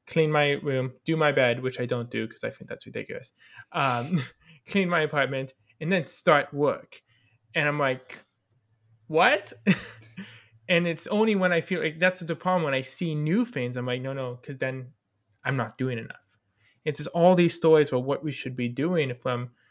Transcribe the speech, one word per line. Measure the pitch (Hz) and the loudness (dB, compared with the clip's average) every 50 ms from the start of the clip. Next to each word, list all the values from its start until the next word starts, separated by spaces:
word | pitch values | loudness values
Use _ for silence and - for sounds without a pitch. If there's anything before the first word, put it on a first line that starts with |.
| _ | _
clean | - - 160 160 151 | -2 0 2 2 4
my | 151 147 147 143 143 | 2 2 2 2 0
room, | 143 147 143 131 131 127 127 - _ _ | -2 -2 -2 -2 -2 -2 -4 -6 _ _
do | 170 160 | -2 0
my | 160 151 147 | 2 2 2
bed, | 139 139 127 120 117 127 | 4 4 4 4 2 0
which | 127 131 - - | -2 -4 -4 -4
I | 123 | -4
don't | 120 127 120 120 120 | -2 -2 -4 -4 -4
do | - 113 110 | -6 -6 -6
'cause | 113 - - - | -6 -8 -8 -10
I | 110 | -10
think | - - - | -8 -10 -12
that's | - - - - | -14 -14 -14 -12
ridiculous, | 117 117 113 107 - - - 123 - - _ _ - - - - _ | -12 -12 -10 -10 -10 -12 -14 -14 -16 -20 _ _ -20 -20 -20 -18 _
um, | - 160 139 135 123 120 120 156 180 147 127 - - _ _ | -4 -2 0 0 0 -2 -2 -2 -2 -2 -2 -6 -12 _ _
<laughs> | - - _ _ | -20 -20 _ _
clean | - - 196 185 175 | -2 0 0 0 2
my | 175 160 | 2 0
apartment, | 151 151 156 143 135 135 139 131 131 - - _ _ _ _ - | 0 0 2 0 0 0 -2 -4 -6 -8 -12 _ _ _ _ -8
and | 151 165 | -2 0
then | 196 180 147 | 0 0 -2
start | - - - - 180 151 143 - - 143 | -4 -8 0 4 4 4 4 4 0 -2
work. | 143 147 135 90 - - - - - _ _ _ _ _ _ _ _ _ _ - | 0 2 2 2 0 -6 -14 -20 -20 _ _ _ _ _ _ _ _ _ _ -2
And | 160 147 | 0 0
I'm | 147 147 | 0 0
like, | 147 139 135 131 131 - - - - - _ _ _ _ _ _ _ _ _ _ _ _ _ _ _ _ | 0 0 0 -2 -4 -8 -16 -20 -20 -20 _ _ _ _ _ _ _ _ _ _ _ _ _ _ _ _
"What?" | - 156 160 190 240 294 - - - - - - | 0 2 4 4 4 4 2 -2 -8 -18 -2 2
<laughs> | 208 170 - - - - - - - - 185 196 - - - - _ _ _ _ | 2 2 2 -2 -10 -18 -20 -20 -18 -16 -16 -16 -16 -20 -20 -20 _ _ _ _
And | - 180 170 175 | 0 2 2 2
it's | 170 160 - - | 0 -4 -6 -6
only | - 208 208 220 226 208 | -2 0 2 2 2 2
when | 190 185 180 175 | 2 2 2 2
I | 165 | 0
feel | 165 - 185 160 | 0 -2 -2 -2
like, | 151 156 156 160 | -2 -4 -2 0
that's | 180 185 185 - | 0 0 0 -2
the | 175 156 160 | -6 -8 -6
problem, | - - 185 185 175 160 | -4 0 0 0 0 0
when | 143 135 | 0 -2
I | 131 | -2
see | 131 - - - 180 160 151 | -4 -6 -6 -6 -4 -4 -2
new | 151 151 156 180 240 240 | -2 -2 0 0 0 0
things, | 240 - 139 123 123 123 | -2 -4 -6 -6 -4 -4
I'm | 127 123 | -4 -4
like, | 127 127 127 | -4 -4 -4
"No, | 131 135 | -6 -6
no," | 139 135 131 123 123 123 | -6 -6 -8 -8 -10 -10
'cause | - - 139 | -12 -14 -8
then | 131 135 131 131 131 127 131 - _ _ _ _ _ _ _ _ _ - | -6 -4 -4 -4 -6 -10 -14 -18 _ _ _ _ _ _ _ _ _ -4
I'm | 135 139 | -2 -2
not | 131 113 110 - | 0 -2 -4 -4
doing | - 127 127 123 113 | -4 -4 -4 -4 -6
enough. | - - - - _ _ _ _ _ _ _ _ _ _ _ _ - | -8 -10 -16 -20 _ _ _ _ _ _ _ _ _ _ _ _ -6
It's | 156 143 | -6 -6
just | - 147 - | -4 -6 -4
all | - 170 170 185 185 | 2 6 6 8 8
these | 175 175 160 - | 8 6 4 2
stories | - - 160 160 151 147 151 | 2 6 6 6 6 6 4
about | 131 123 123 | 0 -2 0
what | 139 - - 160 | -2 -2 -2 -4
we | 151 131 | -6 -6
should | - - 131 127 | -6 -8 -8 -4
be | 127 123 | -4 -4
doing | 120 120 127 147 175 180 160 143 131 117 | -4 -2 -2 -2 0 0 0 0 -2 -4
from | - - 131 123 123 123 120 - _ _ _ | -4 -4 -4 -4 -4 -6 -8 -12 _ _ _